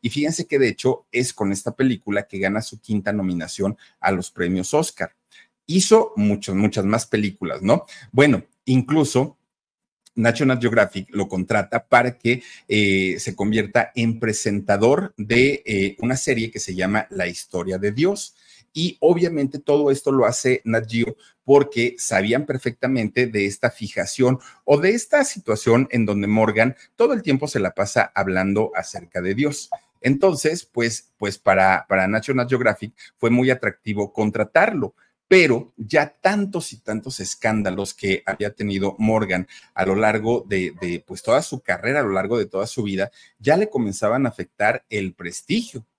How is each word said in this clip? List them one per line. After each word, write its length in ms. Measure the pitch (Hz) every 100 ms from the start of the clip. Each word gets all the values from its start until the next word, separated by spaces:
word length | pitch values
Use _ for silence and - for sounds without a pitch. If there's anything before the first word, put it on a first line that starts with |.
Y 80 | 117
fíjense 380 | 147 147 165 175
que 120 | 139
de 100 | 127
hecho 380 | 101 127 127 _
es 220 | 120 127
con 180 | - 101
esta 240 | 98 - -
película 500 | 135 110 - 101 98
que 140 | 98
gana 220 | 95 104
su 180 | 113 113
quinta 320 | - 107 98
nominación 640 | 104 95 87 80 - 98 110 _ _
a 140 | -
los 180 | 95 90
premios 420 | - 87 92 92
Oscar. 400 | 147 160 - 87 _ _ - _ _ -
Hizo 480 | 175 185 220 220 -
muchas, 400 | 104 104 - 95
muchas 300 | 104 110 98
más 200 | 110 -
películas, 560 | 110 104 92 82 -
¿no? 240 | 95 156 - - -
Bueno, 320 | 117 147 98 - _
incluso 720 | - 131 - 156 143 127 139 _ _ _ _ _ _ _ _ -
National 440 | 117 113 139 127
Geographic 480 | 117 113 101 98 95
lo 180 | 101 95
contrata 580 | 92 92 107 101 117 -
para 300 | 123 123 120
que, 260 | 117 123 - - _
eh, 480 | 107 104 95 92 85
se 160 | - -
convierta 580 | 101 107 104 117 113 -
en 240 | 117 113
presentador 920 | 113 107 - 104 101 101 113 143 190 -
de, 480 | 104 117 131 143 -
eh, 300 | 104 95 -
una 180 | 117 131
serie 340 | - 117 113
que 80 | 110
se 160 | - 92
llama 320 | 92 104 -
La 180 | 98 90
Historia 500 | 87 - 90 90 92
de 160 | 101
Dios. 420 | 107 170 202 - _ _ - _
Y 240 | - 170 -
obviamente 600 | 156 170 170 160 139 147
todo 320 | - 147 143
esto 200 | 139 -
lo 140 | 135 123
hace 360 | 127 127 127 113
Nat 260 | 113 113
Geo 240 | 117 113 - _ _ -
porque 500 | 139 143 120 120 120
sabían 460 | - 98 101 117 -
perfectamente 840 | 131 - 117 127 131 107 123 123
de 180 | 107 98
esta 260 | 101 120
fijación 680 | - 104 - 87 - 127 131 - - -
o 120 | 143
de 120 | 180
esta 340 | 233 - 294
situación 640 | 277 - - 107 - 117 135
en 160 | 123 107
donde 220 | 101 101
Morgan 480 | 110 110 107 117 131 _ _
todo 160 | 240
el 80 | 247
tiempo 260 | 175 135 147
se 140 | -
la 120 | 95
pasa 380 | - 101 - 104
hablando 580 | - 95 92 95 101 110 -
acerca 460 | 92 95 87 92
de 140 | 90 101
Dios. 340 | 147 139 - - _ _
Entonces, 640 | 127 135 196 147 156 170 -
pues, 480 | - 117 110 _ _
pues 200 | 104 98
para, 480 | - 95 95 92 -
para 220 | 95 92
National 400 | 110 113 131 123
Geographic 440 | 131 113 107 107 _ - _
fue 140 | 117
muy 220 | 120 131
atractivo 600 | 127 107 - - 104 101
contratarlo. 840 | - 107 107 104 - 208 196 104 _ _ _ _
Pero 420 | 185 160 120 - _
ya 320 | 107 - 151
tantos 640 | _ 190 208 196 185 -
y 40 | 110
tantos 420 | - 110 131 -
escándalos 760 | 92 - 113 110 98 92 98
que 300 | - 101 95 -
había 260 | 95 104 -
tenido 400 | 104 98 98 -
Morgan 500 | 110 110 101 92 90 - _ -
a 100 | 95
lo 80 |
largo 500 | 95 107 107 110 120 -
de, 240 | 98 90 85
de, 220 | 92 85 _
pues, 160 | 92
toda 220 | - 127
su 180 | - 131
carrera, 380 | - 90 113 143
a 20 |
lo 120 | 120
largo 220 | 95 98 120
de 80 | 98
toda 180 | 95 107
su 160 | -
vida, 300 | 104 95 98 _ - _
ya 180 | 110 160
le 140 | 214
comenzaban 560 | 143 110 95 123 120 131
a 40 |
afectar 580 | - 87 _ 104 123 _
el 240 | 107 95
prestigio. 720 | - 87 - - 202 226 131 110